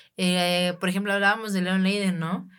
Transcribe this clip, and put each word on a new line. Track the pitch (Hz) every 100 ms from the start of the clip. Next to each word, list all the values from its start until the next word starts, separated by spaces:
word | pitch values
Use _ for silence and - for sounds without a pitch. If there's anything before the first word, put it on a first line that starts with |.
| - -
Eh, | 180 180 175 180 180 175
por | 185
ejemplo, | 190 202
hablábamos | 202 202 220 220
de | 190
Leon | 180 190
Leiden, | 190 208 196 175
¿no? | 160 185 -